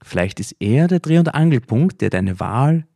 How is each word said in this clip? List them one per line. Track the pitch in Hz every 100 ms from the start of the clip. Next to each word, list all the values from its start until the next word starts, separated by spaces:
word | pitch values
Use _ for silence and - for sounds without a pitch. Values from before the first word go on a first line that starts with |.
Vielleicht | - 90 92 -
ist | 107 -
er | 104 131 170
der | 180
Dreh- | 156 165
und | 165
Angelpunkt, | 151 160 127 - 117 185 -
der | 104
deine | 92 95 92
Wahl | 90 113 143 160 156